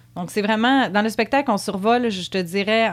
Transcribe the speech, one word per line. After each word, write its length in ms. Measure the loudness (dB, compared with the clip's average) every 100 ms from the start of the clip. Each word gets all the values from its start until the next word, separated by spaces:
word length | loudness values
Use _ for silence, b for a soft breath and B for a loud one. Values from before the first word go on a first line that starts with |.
| b -12
Donc, 160 | -8
c'est 100 | -4
vraiment, 480 | 0 2 2 2 2
dans 120 | 0
le 60 | 0
spectacle, 420 | -2 0 0 0
on 60 | -2
survole, 520 | -2 -2 2 2 0
je 200 | -4 -4
te 60 | -4
dirais, 500 | -2 -2 0 0 0